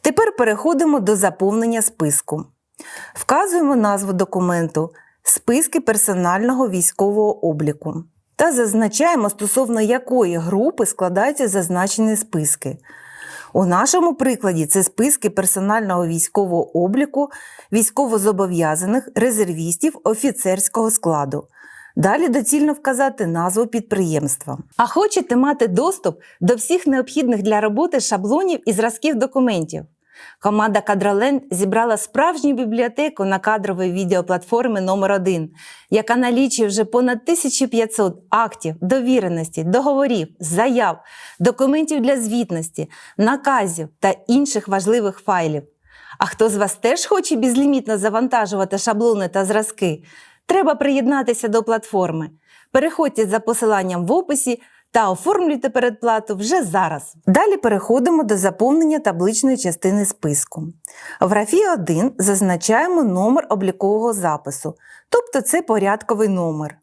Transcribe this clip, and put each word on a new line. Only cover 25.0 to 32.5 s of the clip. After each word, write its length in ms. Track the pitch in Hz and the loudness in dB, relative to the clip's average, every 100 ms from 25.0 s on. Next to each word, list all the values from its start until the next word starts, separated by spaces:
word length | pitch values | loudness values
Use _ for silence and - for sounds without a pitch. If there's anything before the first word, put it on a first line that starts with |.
| 415 403 - 240 | 0 0 0 0
мати 320 | 269 294 220 | 2 0 0
доступ 520 | 180 320 381 185 156 - _ | 2 0 0 -4 -6 -18 _
до 140 | 180 240 | 0 0
всіх 320 | - 349 311 | 0 0 2
необхідних 540 | 269 254 - 254 220 | 0 -2 -2 0 0
для 200 | 202 208 | 2 2
роботи 380 | 214 208 349 277 | 2 0 0 0
шаблонів 600 | - 202 202 285 381 320 - | -2 -2 0 0 0 -2 -2
і 80 | |
зразків 420 | 202 226 226 302 254 | 0 -2 -2 -2 -2
документів? 680 | 262 269 254 196 160 160 151 _ _ - - - | -2 0 0 0 -4 -8 -14 _ _ -20 -20 -4
Команда 400 | 208 214 214 202 | 0 2 2 0
Кадроленд 600 | 196 202 202 196 247 277 - | 0 0 2 2 2 0 -4
зібрала 460 | 180 196 214 233 214 | -4 0 0 0 0
справжню 560 | - - 320 320 285 | -2 0 0 2 -2